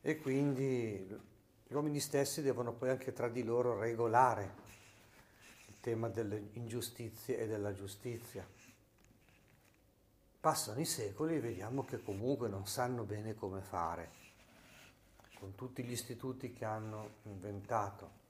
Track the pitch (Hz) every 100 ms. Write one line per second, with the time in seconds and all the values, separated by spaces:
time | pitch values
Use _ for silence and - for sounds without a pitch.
0 | 143 156 139 135 143 131 135 127 113 98
1 | 95 107 - - - - - 135 151 147
2 | - 143 139 - 139 120 120 117 131 131
3 | 131 123 120 117 113 120 123 107 113 113
4 | 117 117 127 104 92 - - - - -
5 | - - - - - - - - 120 113
6 | 117 117 107 104 101 120 117 120 113 -
7 | 117 - - 123 110 107 101 98 98 -
8 | 123 113 - 98 - - - - - _
9 | - - - - - - - _ _ _
10 | _ _ _ _ 160 - - 113 160 -
11 | 104 98 160 156 117 92 107 135 131 123
12 | - 98 120 143 117 98 98 - 123 123
13 | 104 104 110 107 101 95 95 90 82 85
14 | 85 - - - - - - - - -
15 | - - - - 98 95 127 127 120 117
16 | - 117 131 127 120 - 110 107 107 107
17 | 107 - 107 101 104 101 101 113 101 -
18 | 98 -